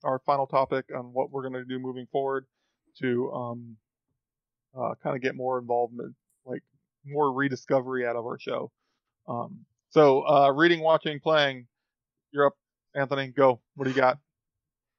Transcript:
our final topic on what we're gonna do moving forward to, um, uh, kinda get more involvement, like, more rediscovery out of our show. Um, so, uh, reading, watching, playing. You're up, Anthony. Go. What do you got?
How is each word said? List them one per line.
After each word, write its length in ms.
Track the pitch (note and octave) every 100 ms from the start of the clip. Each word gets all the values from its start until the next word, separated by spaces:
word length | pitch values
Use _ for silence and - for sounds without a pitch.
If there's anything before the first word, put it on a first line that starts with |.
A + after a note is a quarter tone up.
| C#3+
our 140 | C3 -
final 220 | C#3 C3+
topic 380 | C3 C3 C3 - C#3
on 160 | B2
what 200 | B2 C3+
we're 120 | C3+
gonna 220 | C3 B2+ B2+
do 140 | C3
moving 280 | C3 B2+ A#2+
forward 320 | C#3 C3+ C3+ C3 _ _ _ _ -
to, 300 | C3 A#2+ C3+
um, 440 | B2 A#2+ A#2+ A#2 A2 _ _ _ _ _ _ _ _ _ C3
uh, 160 | A2+ A#2
kinda 160 | D3 C3+
get 160 | C3 C3+
more 240 | B2+ B2+
involvement, 560 | A#2+ A#2+ A#2 A#2+ - - _ _ B2+
like, 180 | B2+ - _ _ _ C#3
more 280 | D3 C#3
rediscovery 720 | B2+ C#3 B2 - C3+ B2+ B2+ A#2+
out 100 | A#2+
of 100 | A#2
our 140 | B2
show. 320 | - B2 B2+ _ _ _ _ _ -
Um, 380 | A#2+ A#2 - - _ _
so, 320 | E3+ D3 C3+ C#3+
uh, 240 | C#3+ C#3
reading, 280 | C#3 E3+ E3
watching, 400 | D#3+ D#3 D#3+ C#3+
playing. 480 | D#3+ D#3 C#3 C3 A#2+ _ _ _ _ _ _
You're 140 | C#3+ C#3+
up, 120 | - _ _ _ C#3+
Anthony. 320 | C3 C#3 C3
Go. 320 | C3 C3+ A#2+ _ C#3
What 80 |
do 60 | C3
you 60 | C3
got? 200 | B2+ C3+ _ _ _ _ _ _ _